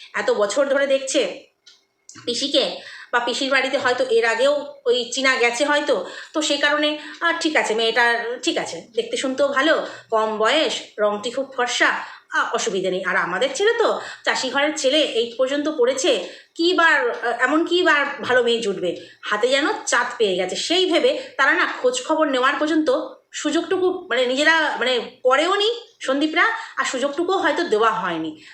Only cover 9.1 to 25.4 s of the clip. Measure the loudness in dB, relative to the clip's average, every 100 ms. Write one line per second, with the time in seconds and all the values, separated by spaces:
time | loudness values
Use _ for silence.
9.1 | -4 -4 0 0 2 2 0 -2 -12 -2
10.1 | 0 0 0 2 2 0 -4 -10 -2 0
11.1 | 0 -4 -6 -6 -4 -2 2 0 0 -8
12.1 | -16 _ -4 -2 -2 -2 -2 -2 -2 -2
13.1 | -2 -2 -2 -2 0 0 2 0 0 -6
14.1 | -6 -4 -2 -2 0 0 0 2 2 2
15.1 | 0 -4 -2 -2 0 -2 2 0 2 0
16.1 | 0 -2 -14 -18 -2 0 4 4 4 0
17.1 | -2 -4 0 2 2 2 2 4 2 0
18.1 | -4 0 2 4 2 0 -2 -4 -4 -12
19.1 | -14 -6 0 2 2 2 -2 0 0 0
20.1 | 0 0 0 -2 -4 0 2 4 4 2
21.1 | 0 -6 0 2 2 0 0 0 0 -2
22.1 | 2 2 2 2 0 0 2 2 0 -2
23.1 | -14 _ -6 -2 -2 0 0 0 -2 -4
24.1 | 0 0 2 4 4 0 -2 -2 -2 -4
25.1 | -2 2 4